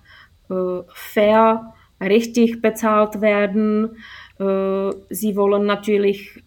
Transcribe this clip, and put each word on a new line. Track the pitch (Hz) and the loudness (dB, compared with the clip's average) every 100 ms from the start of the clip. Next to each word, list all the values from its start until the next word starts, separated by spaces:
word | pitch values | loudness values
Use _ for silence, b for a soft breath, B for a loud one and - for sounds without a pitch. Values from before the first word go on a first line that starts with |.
| B B B _ - | B B B _ -8
äh, | 185 180 180 - | -4 -4 -6 -10
fair, | - - 226 208 220 226 226 - B B - | -18 -6 0 4 4 4 2 -6 B B -6
richtig | 190 220 233 247 226 226 | 0 2 2 2 2 2
bezahlt | 220 214 220 214 214 208 | -2 0 0 2 0 0
werden. | 214 202 202 208 214 214 220 B B B B B | 0 2 0 0 0 0 -2 B B B B B
Äh, | 196 196 190 196 196 196 - | -2 -2 -2 -2 -4 -6 -10
sie | 185 214 196 | -6 -4 0
wollen | 202 202 208 | 2 2 0
natürlich | 202 208 202 202 196 - - | -2 -2 0 0 -2 -8 -20